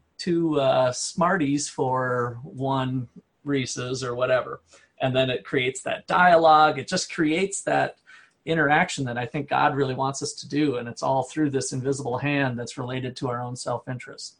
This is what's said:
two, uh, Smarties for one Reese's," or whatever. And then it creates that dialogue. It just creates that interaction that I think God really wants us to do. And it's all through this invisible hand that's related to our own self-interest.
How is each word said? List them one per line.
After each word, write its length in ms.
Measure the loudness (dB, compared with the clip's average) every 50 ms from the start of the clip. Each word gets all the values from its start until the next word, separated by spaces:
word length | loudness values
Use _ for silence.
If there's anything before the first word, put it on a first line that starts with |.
| -18 _ _ -8
two, 420 | -4 -2 0 0 0 2 2 2
uh, 320 | 2 4 4 4 2 2
Smarties 800 | 0 -4 -6 -6 -2 0 2 2 2 2 2 0 0 -2 -4 -4
for 680 | -4 -4 -2 0 0 0 0 -2 -2 -2 -2 -4 -6 -10
one 680 | -14 -14 -8 -6 -4 -2 0 -2 -2 -2 -4 -4 -6 -8 -12 -20 -20 _ _ _ -6
Reese's," 580 | -2 -2 -2 -2 -4 -6 -6 -6 -6 -6 -6
or 120 | -6 -6 -4
whatever. 480 | -2 0 2 2 2 0 -2 -10 -14 _ _ -20 -20 _ _ _ -4
And 160 | -2 0 2
then 140 | 2 2 0
it 160 | 0 -4 -4
creates 380 | -2 -2 0 0 0 -2 -4
that 240 | -6 -6 -6 -6 -2
dialogue. 720 | 0 4 6 6 8 8 8 8 8 8 8 8 6 4 0
It 100 | -4 -4
just 240 | -4 -4 -4 -4
creates 480 | -2 0 0 2 2 2 0 -2 -4 -4 -2
that 340 | 0 0 2 0 0 -4 _ _ -20 -20 -20 -20 _ _ _ -4
interaction 580 | -2 0 2 4 4 4 4 4 2 -2 -4 -4
that 140 | -4 -4 -4
I 80 | -6
think 240 | -4 -4 -6 -4 0
God 260 | 2 2 2 2 2
really 160 | 2 0 0 0
wants 280 | -2 -2 -2 -4 -4
us 100 | -8 -10 -10
to 140 | -12 -10 -4
do. 280 | -2 0 2 2 0
And 120 | -2 -6 -8
it's 140 | -8 -4
all 220 | -2 0 0 0 -2
through 260 | -2 -2 -2 0 0
this 220 | 0 -2 -4 -4
invisible 460 | -4 -4 -2 -2 -2 -2 -4 -4 -4 -2
hand 400 | -2 0 0 0 0 0 -2 -4
that's 200 | -8 -8 -10 -10
related 380 | -8 -6 -6 -6 -6 -8 -8
to 120 | -6 -6 -6
our 140 | -4 -6
own 120 | -6 -8 -10
self-interest. 840 | -8 -6 -6 -6 -6 -6 -8 -10 -10 -12 -14 -16 -16 -18 -18 -18